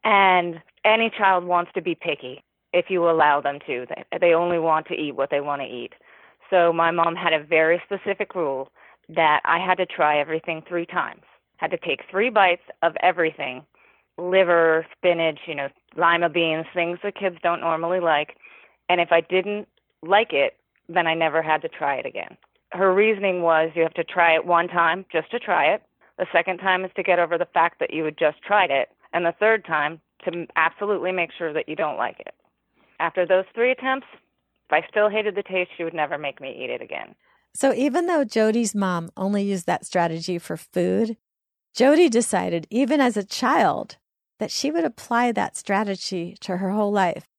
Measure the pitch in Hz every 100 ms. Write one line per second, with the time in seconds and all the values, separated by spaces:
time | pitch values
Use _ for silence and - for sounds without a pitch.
0 | 220 202 190 180 175 165 _ _ 214 220
1 | 226 - 196 185 180 175 170 190 170 160
2 | 170 147 131 139 _ _ _ 175 175 185
3 | 170 160 151 143 143 143 - 127 123 -
4 | - - 175 165 175 170 165 156 151 180
5 | 147 131 135 143 143 143 139 123 120 -
6 | _ - - _ _ 185 170 165 165 175
7 | 170 170 175 156 151 160 160 175 - 196
8 | 208 196 202 185 151 131 135 _ - _
9 | - 160 160 151 - 170 185 185 180 -
10 | 151 147 147 160 170 160 - 175 170 -
11 | - - _ _ _ _ 165 170 175 143
12 | - 190 240 220 190 175 _ - 165 156
13 | 185 175 160 156 139 127 147 _ _ _
14 | _ - 180 190 175 170 165 160 160 -
15 | 180 170 165 151 - 147 139 _ _ -
16 | 170 170 170 160 165 160 160 180 170 175
17 | 202 - 196 170 175 170 165 160 170 185
18 | 170 147 151 - - - _ _ - 175
19 | 170 170 165 185 190 208 - _ _ _
20 | 160 196 226 139 139 _ _ _ - 175
21 | 165 165 160 151 156 156 160 - 143 135
22 | 131 - - - _ _ _ 175 190 185
23 | 220 202 196 180 170 160 160 160 160 -
24 | 160 180 170 160 - 170 170 175 165 180
25 | 190 165 - 233 - 170 147 208 _ _
26 | _ - - 170 175 180 190 185 185 -
27 | 190 175 165 170 180 175 170 _ - 156
28 | 156 151 156 - - 208 175 139 - _
29 | _ 165 170 - 214 220 - 156 147 160
30 | _ _ - 170 165 - 160 - 202 190
31 | 180 185 165 - 165 151 - 151 156 95
32 | 117 - - _ _ _ _ _ _ _
33 | 160 185 175 185 185 226 247 254 254 262
34 | - - _ _ _ _ _ 156 165 208
35 | 214 214 208 190 - 190 180 - 165 165
36 | 147 151 147 - 135 - 127 123 - -
37 | - - _ _ _ - 269 233 277 277
38 | 349 330 262 226 214 226 226 208 196 175
39 | 165 - 190 202 202 190 175 180 - 180
40 | 170 165 165 175 - 165 - 180 180 190
41 | 220 226 _ _ _ _ _ - 262 311
42 | 339 240 - 185 185 170 160 220 262 294
43 | 254 214 196 - 247 311 190 - - -
44 | _ _ _ _ 214 - 277 330 320 -
45 | - 233 247 208 - - - 196 208 190
46 | - 185 175 - - 185 190 208 208 202
47 | 180 165 -